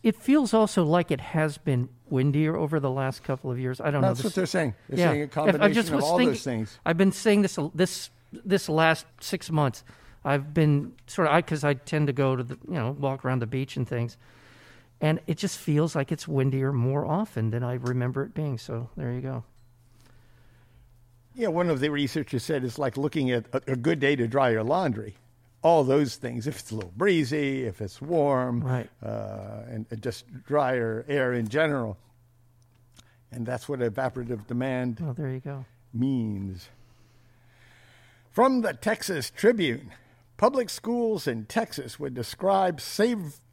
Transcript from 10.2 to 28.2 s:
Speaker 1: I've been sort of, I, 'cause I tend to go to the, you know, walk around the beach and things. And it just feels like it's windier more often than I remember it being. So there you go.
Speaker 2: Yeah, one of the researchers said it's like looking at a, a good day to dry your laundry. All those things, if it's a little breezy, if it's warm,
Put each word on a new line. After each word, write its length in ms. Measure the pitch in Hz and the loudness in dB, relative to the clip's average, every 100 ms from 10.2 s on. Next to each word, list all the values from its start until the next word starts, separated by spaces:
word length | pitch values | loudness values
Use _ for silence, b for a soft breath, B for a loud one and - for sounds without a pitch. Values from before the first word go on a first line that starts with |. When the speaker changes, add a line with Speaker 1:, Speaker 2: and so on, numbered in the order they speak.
| 139 | -2
Speaker 1:
I've 280 | 143 147 | 0 0
been 380 | 156 151 143 - - - | 2 4 4 0 -10 -8
sort 220 | - 160 | 0 4
of, 40 | 160 | 4
I, 60 | |
'cause 220 | 165 156 | 2 0
I 120 | 147 135 | 0 0
tend 320 | - 156 143 | -2 0 2
to 60 | |
go 220 | 127 135 131 | 2 2 0
to 80 | |
the, 140 | 123 - - | -4 -10 -8
you 60 | |
know, 180 | 170 117 143 | -4 -4 -2
walk 240 | 139 135 | -4 -2
around 160 | 131 127 | -2 -2
the 80 | 117 | -2
beach 300 | 131 135 139 | -4 -4 -4
and 100 | 120 | -4
things. 300 | 120 117 - b b b b b b b b | -2 -4 -8 b b b b b b b b
And 220 | 156 160 - | 0 0 -2
it 120 | 156 | -4
just 200 | 196 - | -4 -4
feels 380 | - 147 160 151 | 0 2 2 0
like 160 | 139 | -4
it's 160 | 156 - | -4 -2
windier 460 | 139 135 131 135 | 0 2 2 0
more 320 | 131 123 139 - | 0 0 0 0
often 460 | 170 220 117 110 | -2 -2 -2 -2
than 120 | 120 | -2
I 120 | 123 127 | -2 -4
remember 480 | 123 127 123 127 | -2 -2 -2 -2
it 100 | 139 | -6
being. 240 | - 147 120 | -4 -4 -6
So 320 | - 113 123 - | -6 -8 -8 -8
there 160 | 127 | -6
you 80 | 123 | -6
go. 240 | 131 127 - _ - _ _ - b b b b b b b b b - _ _ _ 254 | -6 -8 -10 _ -20 _ _ -20 b b b b b b b b b -20 _ _ _ -4
Speaker 2:
Yeah, 120 | 220 | 0
one 200 | 165 175 | 2 2
of 100 | 139 | 2
the 100 | 147 | 2
researchers 540 | 147 139 160 131 127 | 2 0 -2 -2 -4
said 220 | - 131 127 | -2 -2 -2
it's 120 | 147 | -2
like 200 | 135 131 | -4 -2
looking 340 | 147 156 127 | -2 0 0
at 140 | 120 113 | 0 -2
a, 80 | 131 - | -4 -2
a 20 | 127 | -2
good 240 | 135 160 | 0 2
day 160 | 139 139 | 2 2
to 100 | 117 | 2
dry 220 | 139 127 | 2 4
your 140 | 110 | 4
laundry. 520 | 110 175 165 107 107 - _ _ _ _ | 2 2 0 -2 -6 -14 _ _ _ _
All 240 | 160 165 131 | 4 6 6
those 320 | 143 139 - | 4 2 -2
things, 300 | 127 120 131 | -8 -6 -6
if 120 | 113 | -8
it's 120 | - | -8
a 40 | 107 | -8
little 160 | 90 95 | -8 -2
breezy, 640 | 202 170 127 151 139 135 | 2 2 2 0 -2 -2
if 160 | 120 - | -4 -6
it's 200 | 101 - | -10 -10
warm, 600 | 143 170 | -2 2